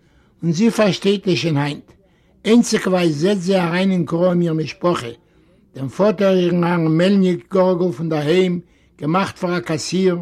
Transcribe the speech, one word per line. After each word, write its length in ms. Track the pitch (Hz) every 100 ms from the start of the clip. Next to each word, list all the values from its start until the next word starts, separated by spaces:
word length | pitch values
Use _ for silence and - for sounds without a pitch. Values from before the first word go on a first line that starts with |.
| _ _ _ _
און 100 | 165
זי 180 | 160 226
פארשטייט 580 | - 214 - 196 202 190
עס 100 | 147
שוין 180 | 160 143
היינט. 360 | 143 147 - _ _ _ _ _
איינציק 420 | - 240 - 202 190
ווייס 300 | 185 175 143
זעצט 240 | 180 208
זי 160 | 175 190
אריין 340 | 170 175 190
אין 140 | 185 165
קרום 340 | 170 180 175
איר 120 | 170
משפחה. 560 | 160 147 - 180 175 120 - _ _ _ _ _ 131
דעם 100 | 135
פאטער 480 | - 208 196 196 185
אירן 260 | 175 175
ארעם 340 | 170 175 160 156
מעלניק-גארגל 960 | 185 202 185 175 - 190 185 180 180
פון 160 | 160 165
דערהיים, 520 | 156 147 180 185 175 - _ _ -
געמאכט 380 | 147 180 190 -
פאר 180 | 175 175
א 40 |
קאסיער. 560 | 170 156 - 180 185 175